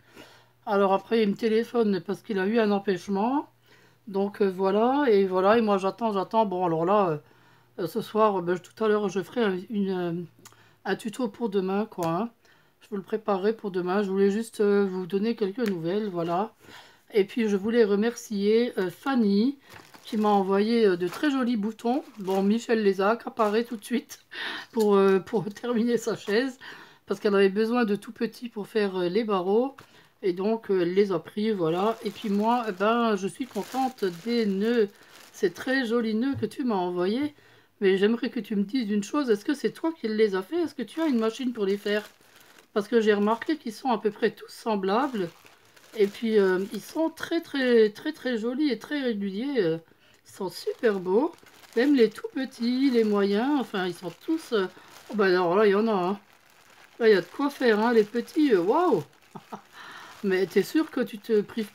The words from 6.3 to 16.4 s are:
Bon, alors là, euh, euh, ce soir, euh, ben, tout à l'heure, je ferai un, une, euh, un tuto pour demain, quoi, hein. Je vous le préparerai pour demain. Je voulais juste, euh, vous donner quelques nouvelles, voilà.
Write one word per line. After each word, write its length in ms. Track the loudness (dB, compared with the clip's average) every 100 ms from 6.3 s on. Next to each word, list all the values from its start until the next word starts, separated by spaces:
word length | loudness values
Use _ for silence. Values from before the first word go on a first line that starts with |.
| 0 0
Bon, 200 | 0 0
alors 200 | 0 2
là, 240 | 2 2
euh, 80 | -2 -8 _ _ _ _ -8
euh, 80 | -6
ce 140 | -6
soir, 380 | -4 2 2 2
euh, 20 |
ben, 180 | -2 -4
tout 240 | -6 -4
à 40 | 0
l'heure, 220 | 0 0
je 120 | -4
ferai 220 | -4 -2
un, 140 | -2 -2 -4
une, 200 | -4 -2
euh, 240 | -2 -4 -4 -8 _ -20 -20 _ _ -6
un 100 | -4
tuto 320 | -6 -6 -6
pour 220 | -4 -4
demain, 360 | -2 -2 -2 -4
quoi, 220 | -4 -2
hein. 220 | -2 -4 -10 _ _ _ _
Je 80 | -12
vous 60 | -10
le 80 |
préparerai 500 | -6 -6 -2 0 0
pour 180 | -2 -4
demain. 300 | -4 -2 0
Je 60 | 0
voulais 220 | 2 2
juste, 300 | 2 -4 0
euh, 260 | 2 2 2
vous 160 | -2 -4
donner 300 | -2 -2 -2
quelques 320 | -4 -2 -2
nouvelles, 400 | -2 -2 -2 -4
voilà. 440 | -4 -2 -2